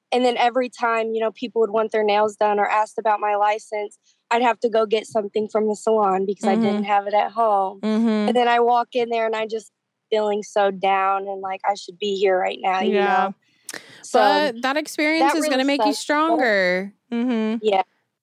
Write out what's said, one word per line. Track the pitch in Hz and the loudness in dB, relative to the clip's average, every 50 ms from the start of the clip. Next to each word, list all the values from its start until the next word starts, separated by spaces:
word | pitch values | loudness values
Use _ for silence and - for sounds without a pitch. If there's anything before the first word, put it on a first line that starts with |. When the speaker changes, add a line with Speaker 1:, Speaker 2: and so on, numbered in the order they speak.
| _ - | _ -4
Speaker 1:
And | - 247 254 | -2 2 2
then | 247 240 214 | 2 2 2
every | 240 240 226 262 247 247 | 0 0 0 0 -4 -4
time, | - - 240 233 226 226 220 226 220 | -6 -4 -2 -2 0 0 -2 -2 -2
you | 220 | -2
know, | 226 220 | -2 -2
people | 220 - 247 220 - 226 | -4 -4 -10 -6 0 0
would | 226 202 | 0 0
want | 202 226 220 214 | 2 -2 -2 0
their | - 220 214 | 0 0 2
nails | 208 202 208 214 214 208 | 2 2 2 2 0 0
done | - 214 214 208 202 | 0 0 0 2 2
or | 202 - | 0 0
asked | - 214 220 214 - - | 2 0 0 -2 -4 -4
about | 208 220 208 208 | 0 0 0 0
my | 214 208 208 | 0 -2 0
license, | 202 208 208 214 220 - - 220 208 208 202 - _ _ _ _ _ _ - | 2 2 0 0 -2 -6 -8 -8 -8 -8 -8 -12 _ _ _ _ _ _ -2
I'd | 233 233 | 0 2
have | 247 240 226 - | 2 2 0 0
to | - 233 | -2 0
go | 208 220 220 | 0 0 0
get | 208 220 214 190 - | 2 0 -2 -2 -4
something | - 226 202 202 - 214 214 202 | -6 -4 -4 -4 -4 -4 -6 -2
from | - 214 214 214 | -2 -2 0 0
the | 208 | -2
salon | - - 220 220 220 208 196 185 190 196 | -2 -2 0 2 2 2 2 0 0 -2
because | 196 196 - - | -2 -4 -2 0
I | 202 196 | 0 2
Speaker 2:
Mm-hmm. | 226 226 | 2 2
Speaker 1:
didn't | 202 208 208 208 | 0 0 -2 -2
have | 202 208 202 196 202 | 0 0 0 0 2
it | 208 | 0
at | 208 - - | 0 0 0
home. | - 226 233 220 208 196 190 190 202 196 | -2 0 0 2 2 2 0 -2 -4 -6
Speaker 2:
Mm-hmm. | 202 214 214 214 226 226 214 214 208 214 | -4 -2 0 2 2 2 2 0 0 2
Speaker 1:
And | 226 | 2
then | 247 240 240 | 2 2 4
I | 240 240 | 4 2
walk | 240 233 240 240 233 _ - | 4 4 2 2 0 _ -2
in | 254 240 233 | -4 -2 -2
there | 233 226 226 | -2 -2 -2
and | 226 220 | -2 -2
I | 220 220 220 | -4 -4 -6
just | 220 220 - - _ _ _ _ _ _ _ - | -6 -10 -10 -12 _ _ _ _ _ _ _ -2
feeling | 220 214 214 208 202 214 202 | -2 0 0 0 -2 -4 -4
so | - - 214 202 196 | -4 0 0 2 2
down | 196 185 190 190 196 190 190 190 196 196 196 196 | 0 0 0 0 2 2 2 0 0 -2 -4 -6
and | 196 190 | -8 -8
like | 190 190 190 202 - | -8 -8 -8 -4 -2
I | 202 202 | -4 -4
should | 196 - - 180 175 | -4 -6 -16 -12 -6
be | 208 208 196 190 | -4 -4 -2 2
here | 208 190 185 185 | 2 2 2 2
right | 190 190 202 - | 0 -2 -4 -4
now, | - 190 185 185 | -4 -2 -2 0
you | 202 214 214 | 0 0 2
Speaker 2:
Yeah. | 196 202 202 196 190 196 196 | 2 2 2 2 2 0 -2
Speaker 1:
know? | 196 _ _ _ _ _ _ - - - - - - - | -4 _ _ _ _ _ _ -18 -16 -16 -16 -18 -20 -20
So | - - - 247 | -12 -2 2 4
Speaker 3:
But | 208 208 202 294 - 285 226 233 247 | 4 4 4 4 2 0 -2 -2 -4
that | 262 277 | -2 -2
experience | 302 311 - - - 302 302 311 320 - 285 | -2 -4 -6 -4 -2 0 0 2 2 2 2
Speaker 1:
that | 294 320 | 2 2
Speaker 3:
is | 302 | 0
gonna | 302 269 254 | 0 0 0
Speaker 1:
really | 262 | 2
Speaker 3:
make | 277 285 277 220 | 0 0 2 2
you | 285 277 | 0 0
Speaker 1:
sucks, | - | -2
but | |
Speaker 3:
stronger. | - - 294 302 311 330 339 311 262 233 208 196 185 180 180 180 196 202 - _ _ - | -2 -2 0 0 2 2 2 2 2 2 2 2 2 2 0 -2 -4 -6 -12 _ _ -8
Speaker 2:
Mm-hmm. | 233 233 240 254 240 220 220 214 220 233 214 | -6 -4 -2 -2 0 0 0 -2 -2 -2 0
Speaker 1:
Yeah. | 214 196 185 185 _ _ _ _ _ _ _ | 0 0 0 -2 _ _ _ _ _ _ _